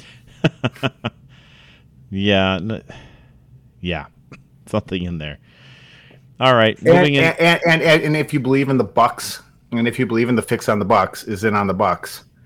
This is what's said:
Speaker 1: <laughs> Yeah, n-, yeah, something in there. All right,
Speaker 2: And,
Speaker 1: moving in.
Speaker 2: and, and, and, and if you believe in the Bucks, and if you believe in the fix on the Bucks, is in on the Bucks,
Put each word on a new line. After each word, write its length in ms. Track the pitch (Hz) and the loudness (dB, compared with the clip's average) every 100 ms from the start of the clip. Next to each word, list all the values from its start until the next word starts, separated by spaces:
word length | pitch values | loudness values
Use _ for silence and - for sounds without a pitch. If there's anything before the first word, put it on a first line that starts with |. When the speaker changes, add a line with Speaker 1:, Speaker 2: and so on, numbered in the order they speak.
| - - - - | -20 -20 -20 -4
Speaker 1:
<laughs> 560 | 156 - 120 - 131 _ 120 _ - - _ _ _ _ _ _ - | -4 -4 -10 -6 -10 _ -12 _ -20 -20 _ _ _ _ _ _ -12
Yeah, 440 | 98 101 98 95 92 | -4 0 2 2 -2
n-, 260 | 104 110 - - - - _ _ _ - _ _ | -6 -10 -14 -20 -20 -20 _ _ _ -20 _ _
yeah, 260 | 87 80 - _ _ - _ _ - | -8 -8 -10 _ _ -20 _ _ -8
something 360 | 107 - 95 | -8 -6 -8
in 160 | 90 85 | -6 -8
there. 200 | 76 71 _ _ - - - - - - _ - | -10 -14 _ _ -20 -20 -20 -20 -20 -20 _ -2
All 140 | 127 | 2
right, 220 | 120 110 - | 4 4 2
Speaker 2:
And, 80 | 160 | 4
Speaker 1:
moving 260 | 165 147 | 4 4
in. 100 | 139 | 2
Speaker 2:
and, 360 | 165 - 170 170 175 | 0 2 2 2 2
and, 160 | 160 | 2
and, 200 | 160 156 | 4 2
and 140 | 151 151 | 2 -2
if 160 | 147 | -2
you 60 | 147 | -2
believe 280 | 123 135 139 | 0 0 2
in 100 | 131 | 0
the 60 | |
Bucks, 580 | 104 - 117 - - - - _ _ | 0 2 0 0 -12 -14 -18 _ _
and 140 | 120 117 | -2 -2
if 120 | 123 | -2
you 80 | 123 | -2
believe 220 | 113 120 | 0 0
in 60 | 117 | 0
the 60 | |
fix 260 | - 113 - | -2 -4 -2
on 100 | 107 | -2
the 60 | |
Bucks, 400 | 98 107 92 - | 2 2 2 -6
is 200 | - 98 | -10 -4
in 100 | 110 | -2
on 120 | 101 98 | 0 -2
the 60 | |
Bucks, 500 | 92 98 87 - - _ _ | 0 -2 -2 -8 -18 _ _